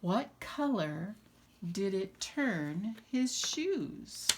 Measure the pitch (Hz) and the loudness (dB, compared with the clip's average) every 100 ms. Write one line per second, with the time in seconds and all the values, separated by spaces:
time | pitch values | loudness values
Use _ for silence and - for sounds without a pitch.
0 | 180 202 285 - - - 294 247 156 151 | 2 2 0 -8 -12 -2 2 2 2 -2
1 | 175 214 - - - - 175 175 196 190 | -6 -8 -16 -20 -20 -10 -6 0 0 2
2 | 190 - - - 277 180 147 156 214 226 | -2 -6 -8 0 2 2 0 -2 -2 -6
3 | - 254 254 - - - 330 370 170 - | -2 0 2 2 -2 0 0 0 -2 -6
4 | - - - | -12 -10 2